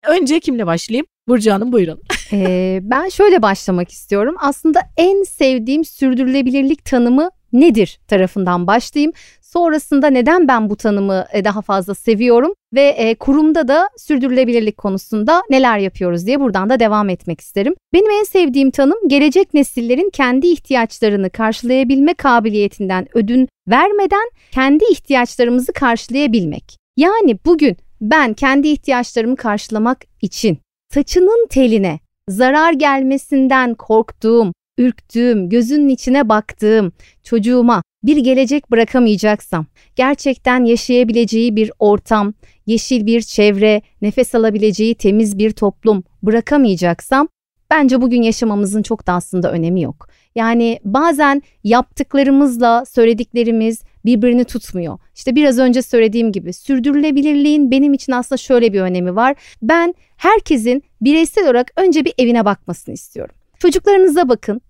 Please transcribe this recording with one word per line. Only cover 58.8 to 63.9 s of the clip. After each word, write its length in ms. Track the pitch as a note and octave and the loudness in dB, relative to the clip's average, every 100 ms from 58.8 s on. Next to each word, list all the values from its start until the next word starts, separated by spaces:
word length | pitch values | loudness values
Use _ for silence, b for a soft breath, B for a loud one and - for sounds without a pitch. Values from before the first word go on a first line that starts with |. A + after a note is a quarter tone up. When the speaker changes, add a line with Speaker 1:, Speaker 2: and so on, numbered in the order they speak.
Speaker 2:
önemi 360 | F#3 F3+ F3+ F#3 | -2 -2 -4 0
var. 200 | B3 C#4+ b b | 0 -2 b b
Ben 320 | A3 E4 E4+ F4 _ _ | 0 0 0 -4 _ _
herkesin 680 | E4+ G#4+ - C#4 A3 B3+ - _ | 2 2 2 -2 0 -2 -4 _
bireysel 440 | A#3+ D#4 E4 - | 0 2 2 0
olarak 260 | F4 A#3+ B3 - | 2 0 0 0
önce 280 | F#4+ D#4 | 2 2
bir 100 | C4+ - | 0 0
evine 260 | B3 A#3+ | 0 2
bakmasını 500 | G#3 G3 - E3+ - | 0 -2 -8 -14 -12
istiyorum. 400 | - - - - - _ _ | -18 -16 -16 -16 -18 _ _
Çocuklarınıza 720 | F4+ F4+ G#4 | 0 2 2